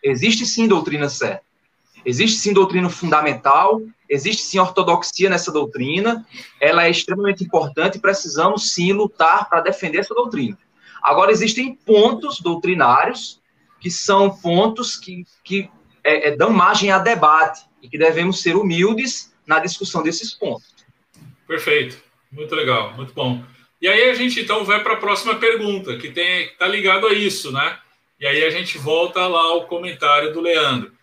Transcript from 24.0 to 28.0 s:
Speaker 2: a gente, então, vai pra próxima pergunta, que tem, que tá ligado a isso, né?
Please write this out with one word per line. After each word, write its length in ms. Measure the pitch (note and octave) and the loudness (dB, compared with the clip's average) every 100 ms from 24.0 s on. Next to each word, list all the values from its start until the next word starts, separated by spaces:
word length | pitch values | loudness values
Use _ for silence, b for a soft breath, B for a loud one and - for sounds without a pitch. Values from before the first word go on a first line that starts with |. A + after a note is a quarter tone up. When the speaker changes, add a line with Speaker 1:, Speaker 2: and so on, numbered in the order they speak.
| B3 | 4
Speaker 2:
a 40 | |
gente, 260 | A#3+ B3 A#3+ | 2 -2 -4
então, 240 | G#3 G#3+ | -4 -4
vai 160 | G3 G#3 | 0 0
pra 140 | G#3 A3 | 0 -2
próxima 380 | G3+ G3 A3+ | -2 -2 -2
pergunta, 640 | G#3+ A3+ A3 G#3 G3 F#3 B2 | 0 0 0 -2 -6 -6 -10
que 140 | C#3+ | -10
tem, 380 | E3+ F3 F3+ F3 | -4 -2 0 -4
que 80 | - | -4
tá 120 | F3+ | -2
ligado 400 | G3 F#3+ F#3+ A3 | 0 2 2 2
a 40 | |
isso, 380 | G#3 G#3 - C#3+ | 2 0 -4 -6
né? 280 | C3 D#3 - _ _ | -4 -4 -6 _ _